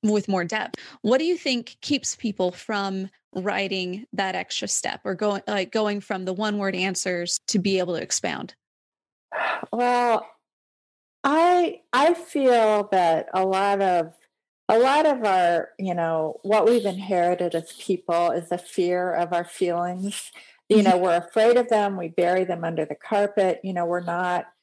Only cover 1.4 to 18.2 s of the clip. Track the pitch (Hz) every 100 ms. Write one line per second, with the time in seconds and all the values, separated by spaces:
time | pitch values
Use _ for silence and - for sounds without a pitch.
1.4 | 294 247 226 - - 285 - - 226 202
2.4 | 180 180 - 208 196 190 190 _ _ -
3.4 | 190 196 196 190 180 185 233 185 190 180
4.4 | 180 - 208 - - - - 185 208 196
5.4 | - 208 185 220 214 202 196 196 185 185
6.4 | 214 208 196 185 185 185 190 175 175 -
7.4 | - 214 190 190 180 170 - - - 69
8.4 | - - _ _ _ _ _ _ _ -
9.4 | - - - 226 247 247 240 226 - _
10.4 | _ _ _ _ _ _ _ _ 277 302
11.4 | 349 359 349 - _ 254 302 349 - 294
12.4 | 262 240 220 214 208 190 175 160 - 185
13.4 | 190 190 202 196 196 180 160 _ _ _
14.4 | _ _ - 220 254 285 311 269 214 185
15.4 | 175 170 - _ 190 175 165 160 156 -
16.4 | 196 214 202 240 202 185 190 185 175 180
17.4 | 175 170 160 - - 180 - 170